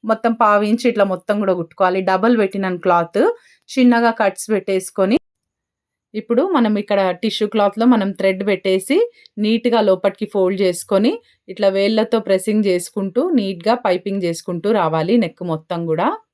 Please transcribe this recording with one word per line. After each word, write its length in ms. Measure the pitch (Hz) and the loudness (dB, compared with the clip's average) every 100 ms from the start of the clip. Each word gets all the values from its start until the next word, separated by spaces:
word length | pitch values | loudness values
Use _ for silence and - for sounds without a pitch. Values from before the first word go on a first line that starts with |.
మొత్తం 280 | 220 220 233 | -2 0 0
పావు 300 | 226 214 208 | 2 4 4
ఇంచు 220 | 208 220 247 | 2 2 0
ఇట్లా 180 | 233 196 | 2 0
మొత్తం 300 | 185 - 208 | 0 -4 -2
కూడా 140 | 196 | 0
కుట్టుకోవాలి. 460 | 180 165 - 185 190 | -2 -4 -2 0 0
డబల్ 340 | 190 190 220 233 | 0 0 2 2
పెట్టినాను 420 | 196 202 190 180 | 0 -2 -4 -2
క్లాత్. 420 | 180 175 165 - 349 466 _ _ _ | 0 0 0 0 0 -2 _ _ _
చిన్నగా 420 | - 247 233 233 | 2 4 4 2
కట్స్ 340 | 226 202 190 - | 2 -2 -2 -4
పెట్టేసుకొని, 680 | 208 190 190 180 - 190 247 _ _ _ _ _ _ _ _ _ | -4 -2 -4 -4 -2 0 0 _ _ _ _ _ _ _ _ _
ఇప్పుడు 280 | 208 - 233 370 | -12 -2 0 2
మనం 260 | 320 226 208 | 2 2 0
ఇక్కడ 220 | 202 196 190 | 0 0 0
టిష్యూ 340 | 180 220 - 208 | -2 -4 -2 -2
క్లాత్‌లో 380 | 214 202 208 240 | 0 0 2 2
మనం 220 | 233 196 | 2 0
థ్రెడ్ 280 | 196 196 190 196 | -2 -2 0 -2
పెట్టేసి 520 | 190 196 190 190 320 480 _ _ - | -2 0 -2 0 0 0 _ _ -4
నీట్‌గా 420 | 214 226 240 226 | -2 0 2 2
లోపటికి 440 | 208 185 196 - 208 | 2 2 0 -4 -6
ఫోల్డ్ 280 | 202 185 196 | 0 0 0
చేసుకొని, 500 | 190 175 - 190 220 466 _ _ - | -2 -2 -2 2 2 0 _ _ -18
ఇట్లా 220 | 185 202 | -2 0
వేళ్ళతో 480 | 196 202 220 226 226 | 2 0 0 0 -2
ప్రెస్సింగ్ 480 | 202 190 202 214 202 | 0 -2 0 0 2
చేసుకుంటూ, 540 | 180 175 - 196 226 339 | 0 -2 -8 -4 -2 0
నీట్‌గా 440 | 285 196 180 208 240 | 0 -2 -4 -2 0
పైపింగ్ 440 | 208 180 202 196 | 0 -2 -2 -4
చేసుకుంటూ 480 | 175 165 - 175 202 | -4 -4 -6 -6 -2
రావాలి 440 | 220 165 160 160 240 | 0 0 -2 0 0
నెక్ 260 | - - | 0 -6
మొత్తం 360 | 180 160 _ 175 170 | -6 -6 _ -8 -4
కూడా. 220 | 160 185 427 _ | -2 -2 -4 _